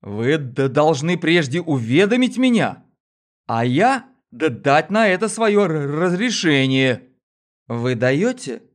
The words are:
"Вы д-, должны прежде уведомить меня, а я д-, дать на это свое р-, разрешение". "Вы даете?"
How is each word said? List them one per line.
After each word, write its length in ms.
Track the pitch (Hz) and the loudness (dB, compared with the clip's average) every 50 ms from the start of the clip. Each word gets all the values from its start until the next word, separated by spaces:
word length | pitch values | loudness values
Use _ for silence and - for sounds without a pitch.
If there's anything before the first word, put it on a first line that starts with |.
"Вы 360 | - 101 101 107 117 127 151 160 | -12 -10 -8 -4 -2 0 0 -2
д-, 320 | 147 123 120 - 135 135 | -2 -8 -4 -4 -4 -2
должны 480 | 120 151 147 156 165 131 139 170 180 175 | 0 2 2 2 0 0 -2 -4 -4 -2
прежде 420 | 175 165 170 175 156 127 123 175 | 0 0 2 2 0 0 -4 -6
уведомить 760 | 170 - 147 131 113 110 127 151 202 202 226 254 254 247 254 220 | -2 -2 -2 -2 -2 0 2 2 4 4 2 2 0 0 0 0
меня, 480 | 262 254 240 214 143 107 87 - _ _ _ _ _ _ _ _ _ _ _ _ _ | 0 2 2 2 0 -2 -4 -10 _ _ _ _ _ _ _ _ _ _ _ _ _
а 200 | - 113 113 120 | -6 -2 -2 0
я 440 | 123 123 147 202 247 269 254 - - _ _ _ _ | 0 2 2 2 2 0 -2 -6 -12 _ _ _ _
д-, 180 | - 120 151 160 | -8 -2 -2 -2
дать 400 | 120 104 - 143 139 151 160 - | -2 -2 0 2 2 2 2 0
на 180 | 196 214 226 208 | 0 2 2 2
это 200 | 185 180 214 214 | 2 0 -2 -4
свое 380 | 208 220 226 220 208 202 202 | -2 -2 0 2 2 2 2
р-, 340 | 180 160 156 143 139 143 156 | 2 0 -2 -4 -4 -2 -2
разрешение". 1080 | 175 185 175 180 226 247 202 - - 165 147 135 131 131 131 131 131 131 120 104 - _ _ _ _ _ _ _ _ _ _ _ _ _ | 0 0 0 0 -2 -2 -2 -2 0 2 2 2 2 2 2 2 2 2 0 -2 -6 _ _ _ _ _ _ _ _ _ _ _ _ _
"Вы 280 | 117 120 117 127 127 | -8 -4 -2 -2 -2
даете?" 680 | 117 123 127 135 147 196 247 254 254 - 139 117 110 - _ | 0 0 0 2 2 0 -2 -2 -4 -10 -12 -12 -12 -14 _